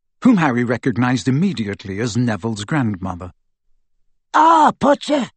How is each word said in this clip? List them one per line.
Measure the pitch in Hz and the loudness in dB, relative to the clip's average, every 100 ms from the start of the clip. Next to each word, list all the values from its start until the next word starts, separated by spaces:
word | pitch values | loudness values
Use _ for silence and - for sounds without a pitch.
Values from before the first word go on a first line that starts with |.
| _ _ | _ _
whom | 254 220 | 2 4
Harry | 156 120 | 2 0
recognized | 120 117 135 117 123 127 135 | -2 -2 -2 0 0 0 0
immediately | 131 196 127 101 98 98 98 | 0 0 -2 -6 -8 -8 -6
as | 120 107 | -4 -2
Neville's | 123 104 113 107 | -2 -2 -6 -6
grandmother. | 104 156 120 95 95 87 92 - _ _ _ _ _ _ _ _ _ | -4 -2 -2 -4 -8 -10 -14 -18 _ _ _ _ _ _ _ _ _
Ah, | - 320 330 277 - | 2 4 6 4 2
Potter | 269 285 - 294 202 | 0 0 0 -4 -4